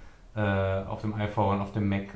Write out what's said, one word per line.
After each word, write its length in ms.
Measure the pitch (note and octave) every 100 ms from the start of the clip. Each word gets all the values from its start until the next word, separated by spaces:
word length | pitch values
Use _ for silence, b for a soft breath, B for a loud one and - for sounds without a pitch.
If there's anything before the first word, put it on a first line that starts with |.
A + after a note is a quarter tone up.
| b b -
äh, 60 | A2
auf 600 | G2+ G2 F#2+ F#2+ G2 A2
dem 120 | G#2+
iPhone, 460 | G#2+ G#2 - G2 G2+
auf 120 | G2
dem 160 | A2 G2
Mac 260 | G2 -